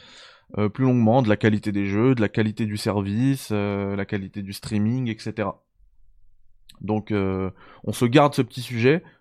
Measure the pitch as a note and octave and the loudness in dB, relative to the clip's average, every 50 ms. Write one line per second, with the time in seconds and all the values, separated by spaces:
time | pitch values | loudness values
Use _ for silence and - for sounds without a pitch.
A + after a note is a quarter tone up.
0 | - - - - - - - _ _ _ - G2 G#2 G2+ - - C3 C3 B2 B2 | -20 -20 -20 -20 -20 -20 -20 _ _ _ -4 -2 -2 -2 0 0 2 2 4 4
1 | A2+ G#2+ A#2 C3+ B2 G#2+ G#2 - - A2 A2 G2+ - G#2+ G2 G2+ G2 G2 G2 G#2 | 4 4 4 4 4 2 2 4 4 2 2 2 -2 -2 -2 -2 -2 0 0 2
2 | A#2+ C3+ C3+ A#2 G#2 G2+ - A#2 G#2+ A2 G#2 - A2+ G#2 G#2 G#2 - A2+ G2 G#2 | 2 2 4 2 0 0 2 0 0 0 0 -2 -4 -4 -4 -4 -2 -2 -2 0
3 | G2 G2 G2+ A2+ B2+ C#3 C#3 C3 - - G#2+ G2+ G2+ G2+ G2+ G2+ G2 G2 G2+ G2 | -2 -2 0 0 0 0 0 -2 -4 -4 -2 -2 -2 -2 -2 -2 -4 -4 -4 -4
4 | G2 - G#2+ G2+ F#2+ - - G2+ F#2+ F#2+ G2 - - - A2 G#2 G#2 A2 A#2+ C3 | -4 -4 -6 -6 -6 -8 -10 -10 -10 -10 -12 -12 -8 -4 -2 0 0 0 0 -2
5 | B2+ A2+ G#2+ - - A2 G#2+ A2+ G#2 F#2+ - - _ _ _ _ _ _ _ - | -4 -4 -6 -6 -8 -8 -6 -4 -4 -4 -6 -8 _ _ _ _ _ _ _ -20
6 | - - - - - - - - - - - _ _ - - - - G2 G#2+ G#2+ | -20 -20 -20 -20 -20 -20 -20 -20 -20 -20 -20 _ _ -20 -18 -12 -6 -4 -4 -4
7 | G#2 - G#2+ G2+ F#2+ F#2+ F#2+ F#2+ F#2+ F#2 - - - - - - - - G#2 - | -2 -2 -2 0 0 0 -2 -2 -4 -6 -8 -12 -20 -20 -20 -10 -8 -8 -2 0
8 | B2+ A#2 A#2+ D3 D3 C#3+ - - B2 A2 - B2+ A#2+ - B2 A2+ A#2 C3 D#3 F3+ | 0 4 4 4 4 4 2 0 -4 -4 -6 -12 -10 -8 -4 2 2 2 2 2
9 | - - _ _ | -2 -10 _ _